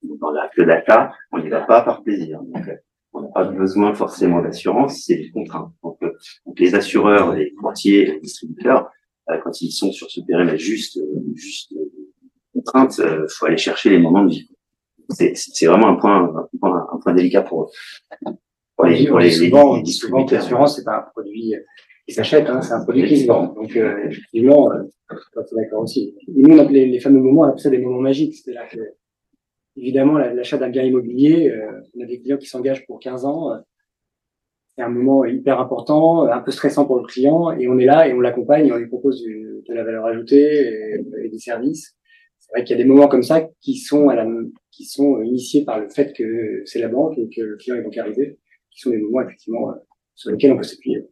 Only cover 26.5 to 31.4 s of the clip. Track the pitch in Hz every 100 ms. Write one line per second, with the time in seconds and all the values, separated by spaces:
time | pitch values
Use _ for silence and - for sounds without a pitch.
26.5 | 160 135 139 131 123 139 139 131 143 147
27.5 | 131 147 127 123 127 135 135 151 - -
28.5 | 117 117 117 107 - _ _ _ _ _
29.5 | _ _ - 123 127 139 151 123 123 123
30.5 | 143 127 127 131 127 113 123 147 165